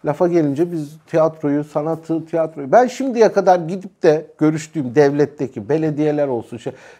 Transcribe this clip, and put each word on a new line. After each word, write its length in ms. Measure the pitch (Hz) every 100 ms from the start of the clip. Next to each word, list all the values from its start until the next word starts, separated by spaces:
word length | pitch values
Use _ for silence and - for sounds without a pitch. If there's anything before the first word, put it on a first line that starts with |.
| 151
lafa 220 | 147 180
gelince 440 | 170 151 139 175
biz 260 | 170 147 156 _
tiyatroyu, 560 | 165 160 160 147 143
sanatı, 600 | 147 156 151 160 160 160 160
tiyatroyu, 460 | 170 160 160 139
ben 160 | 214 247
şimdiye 440 | - 269 233 214
kadar 280 | 202 185 180
gidip 440 | 160 190 202 -
de 240 | 170 156 156 -
görüştüğüm 580 | 156 156 - 165 127 117
devletteki 760 | 143 143 143 - 131 - 101
belediyeler 580 | 156 156 143 151 147 143
olsun, 300 | 120 - -
şey, 160 | 139 - -